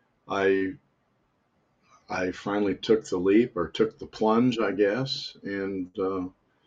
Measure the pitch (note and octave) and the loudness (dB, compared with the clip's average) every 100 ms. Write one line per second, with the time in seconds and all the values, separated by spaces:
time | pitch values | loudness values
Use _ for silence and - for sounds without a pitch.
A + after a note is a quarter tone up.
0 | _ _ - G2 G2 F#2+ F#2+ F#2+ _ _ | _ _ -6 0 2 2 0 -6 _ _
1 | _ _ _ _ _ _ _ _ _ _ | _ _ _ _ _ _ _ _ _ _
2 | - F#2 F2+ - G2+ G2+ G2+ F#2+ - A2 | -10 -4 -4 -4 -4 0 0 0 2 2
3 | - F#2 F#2 G#2 B2 F2+ E2 - A2 - | 0 -2 4 4 4 0 -4 0 -2 -2
4 | - - C3 A2 B2+ A2+ G2+ F#2+ G#2 A2+ | -14 -2 2 4 2 2 0 2 2 2
5 | C3+ - - - G2 G2 G2 F#2+ F2+ - | -2 -6 -10 -14 -8 -6 -4 -6 -6 -4
6 | F#2+ F#2+ F#2 - _ _ | -4 -2 -6 -10 _ _